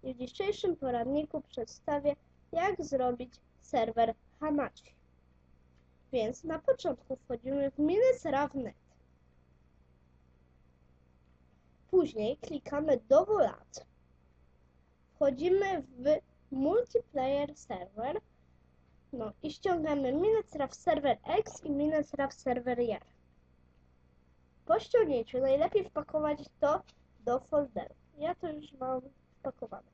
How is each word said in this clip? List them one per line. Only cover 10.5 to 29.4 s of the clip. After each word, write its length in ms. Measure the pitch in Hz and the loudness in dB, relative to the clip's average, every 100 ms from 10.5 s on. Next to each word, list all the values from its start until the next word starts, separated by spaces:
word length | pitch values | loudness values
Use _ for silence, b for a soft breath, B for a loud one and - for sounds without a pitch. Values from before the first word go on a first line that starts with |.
| _ _ _ _ 62 62 _ _ _ _ _ _ _ _ | _ _ _ _ _ _ _ _ _ _ _ _ _ _
Później 460 | 370 320 220 214 269 | 4 4 0 -4 -4
klikamy 600 | - 294 - 294 311 254 - | -8 -10 -6 -4 2 0 6
Download. 760 | 285 392 427 226 - - - - _ _ _ _ _ _ _ _ _ _ _ _ _ | 4 6 4 2 0 -18 -20 -20 _ _ _ _ _ _ _ _ _ _ _ _ _
Wchodzimy 680 | 277 254 339 392 392 359 | 0 2 2 2 2 -2
w 380 | 262 254 262 302 _ _ _ | -6 -4 2 2 _ _ _
Multiplayer 1080 | 262 277 415 494 466 - 294 262 285 285 294 | -2 2 2 2 -2 -2 -4 0 0 -2 -8
Server. 640 | - 196 180 208 247 359 _ _ _ _ _ _ _ _ _ | -12 -10 -10 -8 -6 -6 _ _ _ _ _ _ _ _ _
No 180 | 262 220 - | -10 -10 -8
i 80 | 311 | -12
ściągamy 640 | - 392 349 311 285 262 | -4 0 0 0 0 0
Minesraft 640 | 277 403 440 - 311 269 - | 2 2 2 0 -4 -6 -2
Server 420 | - 302 277 233 | 0 2 2 0
X 400 | - 359 - - | 0 -2 -2 -6
i 80 | 311 | -4
Minesraft 680 | 277 302 311 294 - 277 - | 0 2 2 -2 -2 -4 -2
Server 400 | - 247 240 240 | -4 -2 -2 -2
Jar. 260 | 240 208 - _ _ _ _ _ _ _ _ _ _ _ _ _ _ _ - | -2 -4 -8 _ _ _ _ _ _ _ _ _ _ _ _ _ _ _ 0
Po 140 | 370 | 0
ściągnięciu 600 | - 480 427 262 226 254 | 4 2 4 0 -2 -2
najlepiej 500 | 269 269 339 427 370 | 2 2 2 0 -2
wpakować 500 | - 294 311 302 294 - _ | -6 -4 -2 0 -2 -6 _
to 220 | 277 311 - - _ _ - | 0 0 -4 -20 _ _ -4
do 140 | 247 | -4
folderu. 560 | - 302 277 196 156 - _ 294 | 0 -2 0 -6 -12 -18 _ -8
Ja 180 | 302 349 | -6 -6
to 160 | 349 | -8
już 220 | 302 302 | -10 -14
mam 280 | 269 254 262 262 _ _ | -12 -6 -6 -8 _ _
wpakowane. 520 | _ | _